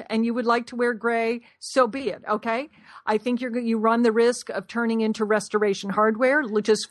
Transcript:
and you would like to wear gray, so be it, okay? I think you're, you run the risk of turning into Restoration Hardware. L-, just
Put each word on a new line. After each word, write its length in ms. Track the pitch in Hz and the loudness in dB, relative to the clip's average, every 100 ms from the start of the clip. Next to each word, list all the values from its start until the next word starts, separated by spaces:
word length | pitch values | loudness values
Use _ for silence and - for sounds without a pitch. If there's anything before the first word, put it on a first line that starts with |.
| - | -4
and 160 | 220 233 | -2 0
you 80 | |
would 120 | 233 233 | 0 0
like 220 | 240 240 | 0 -2
to 80 | 240 | -2
wear 180 | 240 | -2
gray, 480 | 226 233 233 226 240 - _ | -2 -2 0 0 -4 -10 _
so 280 | - - 247 | -2 2 2
be 220 | 269 262 | 0 -6
it, 120 | 156 - | -8 -4
okay? 400 | 214 226 226 294 _ - - - | -4 -2 -4 -6 _ -20 -8 -2
I 120 | 214 | -2
think 240 | 220 247 | 0 -2
you're, 160 | 254 233 | -2 -4
you 200 | 233 226 | -2 2
run 260 | 220 233 | 4 4
the 80 | 240 | 4
risk 380 | 220 233 240 - | 4 2 2 -6
of 180 | 196 180 | -10 -6
turning 340 | 233 233 226 | -4 -2 0
into 220 | 220 220 214 | 0 0 0
Restoration 640 | 214 202 214 208 196 196 | 0 0 0 0 0 -2
Hardware. 520 | 190 214 220 254 285 | 2 2 2 2 2
L-, 180 | 254 214 | 0 -2
just 280 | 214 214 - | 0 0 -2